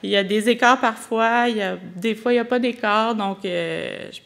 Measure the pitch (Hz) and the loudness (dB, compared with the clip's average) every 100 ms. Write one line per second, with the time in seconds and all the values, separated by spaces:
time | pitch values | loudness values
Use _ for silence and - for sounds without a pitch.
0 | 196 202 196 214 214 233 240 262 254 220 | 0 0 2 2 2 4 6 4 2 -4
1 | - 226 226 240 240 214 190 180 180 180 | -4 0 2 2 2 0 -2 -6 -10 -6
2 | 226 220 247 240 233 247 240 233 214 214 | -4 -2 0 0 2 0 0 -2 0 2
3 | 226 220 196 196 190 175 165 165 - - | 0 -2 -4 -4 -4 -4 -4 -4 -6 -10
4 | - - | -12 -16